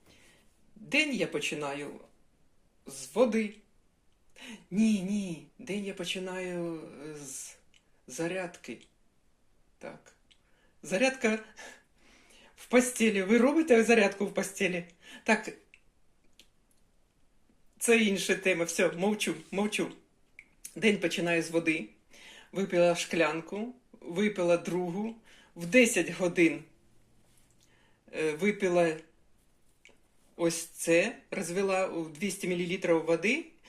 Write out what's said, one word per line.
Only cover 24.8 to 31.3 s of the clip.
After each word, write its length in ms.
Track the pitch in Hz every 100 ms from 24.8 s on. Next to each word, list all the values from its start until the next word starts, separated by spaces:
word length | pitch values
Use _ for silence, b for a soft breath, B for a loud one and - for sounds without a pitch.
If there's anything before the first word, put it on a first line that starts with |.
| 180 190 220 - b b b 170
В 100 | 170
десять 440 | 254 233 190 165
годин, 540 | 165 180 180 160 143 - _ _ _ _ _ _ _ _ _ b b b b _
е, 200 | - 156
випила 640 | 151 202 - 185 175 170 156 - _ _ _ _ _ _ _ - _ _ _ _ -
ось 280 | 170 165
це, 520 | - - 170 165 220 - -